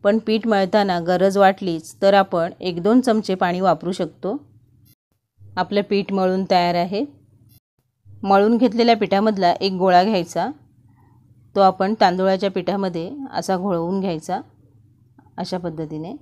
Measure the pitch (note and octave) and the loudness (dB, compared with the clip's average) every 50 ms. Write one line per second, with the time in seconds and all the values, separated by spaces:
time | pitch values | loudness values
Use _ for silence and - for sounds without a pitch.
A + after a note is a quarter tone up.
0 | - G3+ G#3 A3 A3 - G#3+ A3+ A3 A3+ G#3+ G3 F#3+ F3+ - G#3+ G3+ G3 F3+ F3 | 2 2 0 0 0 0 -2 -2 0 0 0 2 0 2 2 0 2 2 -2 -2
1 | E3 F3 F3+ F3+ F#3+ G3 F#3+ G3+ G3 F#3+ G3 G3 G3 F3+ E3 D#3+ - - - _ | 0 0 0 2 2 2 4 6 4 4 4 2 -6 -6 -6 -6 -10 -14 -8 _
2 | G3 G3 G3+ G3 F#3+ G3 F#3+ E3+ E3 F3 - _ - F#3 E3+ E3+ E3+ G#3 A#3 B3+ | 2 4 4 4 2 2 -2 -4 -4 -4 -6 _ -8 -6 -6 -2 0 2 2 4
3 | B3 B3+ A3 A3 G#3 - F#3 F#3 F#3+ F3+ F3 F3+ F#3+ F#3 E3 - - E3+ F#3 - | 4 2 0 0 0 -4 -2 -2 -2 -2 0 0 0 0 0 -2 -4 -8 -4 -4
4 | F#3 D#3+ - _ - F#3 A#3 D4 - _ _ _ _ _ _ _ _ _ _ _ | -6 -8 -8 _ -8 -8 -8 -8 -10 _ _ _ _ _ _ _ _ _ _ _
5 | _ _ _ _ _ _ _ _ - - - F#3 F#3 F3 G3+ G3+ G3 - G#3 G3 | _ _ _ _ _ _ _ _ -20 -12 -6 -6 -6 -2 -2 -4 -2 0 -2 -2
6 | G3 - G3 G3 F#3+ F#3 F#3 F#3 F#3+ E3+ F#3+ F3+ F3 F3 F3 F3 F3 F3+ G3+ G3+ | -2 -2 -2 0 0 0 0 -2 -2 0 2 2 2 2 0 0 -2 -2 -4 -6
7 | C#4+ C#4+ - _ _ _ _ _ _ _ _ _ _ _ _ _ _ _ _ _ | -6 -8 -10 _ _ _ _ _ _ _ _ _ _ _ _ _ _ _ _ _
8 | _ - - - - G3 G3 G3 G3+ A3 A#3+ A3+ B3+ A#3+ G3+ A#3 A#3 A#3 A#3 G#3+ | _ -20 -18 -10 -2 2 4 4 4 4 4 4 2 2 2 2 2 2 2 2
9 | G#3+ F3+ F#3+ G3 G#3+ A3 G#3+ F#3+ F#3 F3 - - - G3 F#3+ F3+ F#3 G3 F3+ F3 | 2 0 0 2 2 0 0 2 2 0 2 0 -2 -4 -2 0 2 6 6 6
10 | F#3 A3 A3 A3 - - - E3+ F3+ A#3 D4+ - _ _ _ _ _ _ _ _ | 4 4 0 -2 -4 -4 -4 -4 -4 -4 -8 -14 _ _ _ _ _ _ _ _
11 | _ _ _ _ _ _ _ _ _ _ _ G3+ G3 F#3+ F#3 - F#3+ G3 A3 - | _ _ _ _ _ _ _ _ _ _ _ 4 4 4 4 2 -2 -2 2 2
12 | G#3+ F#3 F3+ F#3 F#3+ F#3+ F#3+ F#3 G3+ G3 F#3 F#3+ F3 - G3+ G3+ G3 F#3 E3+ E3 | 2 2 2 2 0 0 0 0 -2 -4 -4 -4 -4 -4 -4 -2 -4 -4 -4 -6
13 | E3 F#3+ C4+ D4 C4+ - - - E3 - F#3+ F3 F#3 G3+ F3+ E3+ E3 F3 F#3+ G3 | -8 -8 -10 -12 -14 -8 -8 -6 -4 -2 -4 -2 -2 -2 -2 -2 -2 -4 -4 -4
14 | F#3+ G3 E3 D#3 - - F3+ G3+ - _ _ _ _ _ _ _ _ _ _ _ | -4 -4 -6 -6 -6 -6 -8 -8 -8 _ _ _ _ _ _ _ _ _ _ _
15 | _ _ _ _ _ _ _ - F#3 - F#3 F3+ E3+ E3+ D#3 D#3 D#3+ D3+ D#3 D3+ | _ _ _ _ _ _ _ -12 -8 -8 -8 -8 -8 -8 -8 -8 -10 -10 -10 -10
16 | D#3+ F3+ C4 D4+ | -10 -12 -14 -16